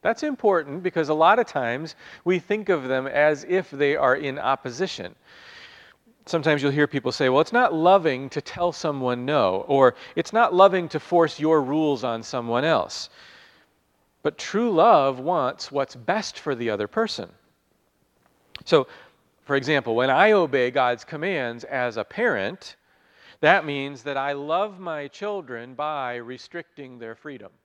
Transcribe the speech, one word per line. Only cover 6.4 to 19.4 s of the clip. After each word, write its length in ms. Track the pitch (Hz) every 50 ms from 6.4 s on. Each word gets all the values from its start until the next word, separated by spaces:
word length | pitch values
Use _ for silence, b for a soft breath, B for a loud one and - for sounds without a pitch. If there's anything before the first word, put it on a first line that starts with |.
| 143 160 151 147 135
you'll 80 | 143
hear 160 | 139 147 147 139
people 240 | - 135 113 139
say, 180 | 120 - 147 131
"Well, 120 | 127 139
it's 120 | 160 - -
not 200 | 240 254 - 156
loving 560 | 160 160 175 190 196 165 160 135 127 139 135
to 100 | - 147
tell 300 | - - - 180 175 175
someone 540 | 165 - - 165 143 139 127 123 123 123 123
no," 380 | 131 151 147 113 95 92 95 - -
or, 260 | 143 135 135 123 120 B B B B
"It's 180 | - 165 - -
not 220 | 220 240 190 180
loving 340 | 180 190 196 180 190 175 156
to 100 | - 156
force 400 | - - 175 175 165 151 - -
your 220 | 147 160 160 156
rules 420 | 139 127 139 156 156 151 143 120 107
on 200 | 123 117 113 113
someone 420 | - - 131 117 117 117 120 135
else." 460 | 160 165 120 80 - - - - - B B B B B B B B B B B B B _ _ _ _ _ _ _ _ _ _
But 160 | 151 151 -
true 320 | - - - 202 240 240
love 480 | 202 160 175 233 220 160 135 135 135 127
wants 520 | 131 151 180 165 135 127 - - - -
what's 240 | 143 143 139 - -
best 440 | 123 120 - 180 220 202 - - -
for 160 | - 151 139
the 160 | 117 120 113
other 160 | 107 101 104 104
person. 440 | - 220 226 214 - - 98 85 - _ _ _ _ _ _ _ _ _ _ _ _ _ _ _ _ _ _ _ _ _ _ _ _ - -
So, 240 | - - 156 - B B B B B B B B _ _ _